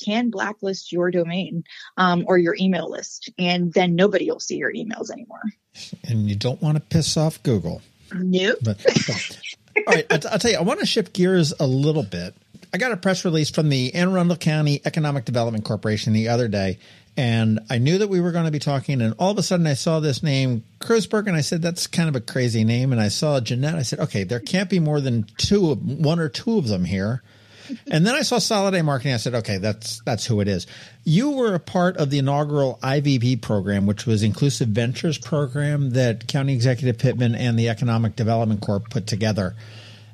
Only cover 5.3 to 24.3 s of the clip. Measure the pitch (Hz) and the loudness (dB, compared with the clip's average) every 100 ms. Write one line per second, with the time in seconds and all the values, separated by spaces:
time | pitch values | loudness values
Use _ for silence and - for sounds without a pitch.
5.3 | - 214 - _ - - - - 110 104 | -12 -12 -12 _ -20 -18 -12 -2 0 0
6.3 | 101 123 131 151 151 - 165 143 160 156 | 0 -2 0 0 0 0 0 2 0 0
7.3 | - - 117 165 85 - _ - 180 185 | 0 0 0 0 -8 -12 _ -10 -4 0
8.3 | 185 196 - 113 98 - - - 98 - | 2 2 0 -2 0 2 2 0 -4 -8
9.3 | - - - _ 427 415 453 - - - | -12 -18 -18 _ -2 0 -2 0 -2 -2
10.3 | 196 233 185 180 370 220 233 175 - 180 | -2 0 0 0 -2 -2 -2 -2 0 2
11.3 | 185 151 - 139 131 147 151 101 87 87 | 4 2 0 0 2 2 0 -2 -6 -10
12.3 | - _ - - 185 247 196 196 180 185 | -12 _ -20 -10 -4 -2 0 0 0 0
13.3 | 156 147 - 156 131 127 175 180 185 175 | 0 0 0 2 2 0 0 2 2 2
14.3 | 180 160 156 147 143 151 165 151 143 113 | 2 0 2 2 0 -2 -2 0 -2 -2
15.3 | 120 117 107 107 104 107 107 120 110 113 | 0 0 -2 -2 -2 0 0 2 2 2
16.3 | 117 117 101 95 - - - _ - 120 | 2 2 0 0 -4 -10 -20 _ -2 0
17.3 | 113 110 110 - 120 135 185 208 180 175 | 2 2 2 0 0 2 2 2 0 0
18.3 | 170 160 147 147 139 - 135 113 - 185 | 0 0 0 -2 -2 0 0 0 2 0
19.3 | 208 - 180 156 131 170 160 151 117 156 | 0 0 2 2 0 0 0 0 0 0
20.3 | 135 131 117 - - - 226 - 214 208 | 2 0 -2 -6 -8 0 0 2 -2 0
21.3 | 160 139 170 170 175 - - 160 131 - | 0 0 -2 -2 -4 -4 0 0 -2 -2
22.3 | 131 123 113 110 120 131 117 104 - 156 | 0 2 2 2 2 2 2 0 0 0
23.3 | 139 113 123 147 165 120 - - 104 90 | 0 0 -2 -2 -2 -4 -4 -2 -2 -2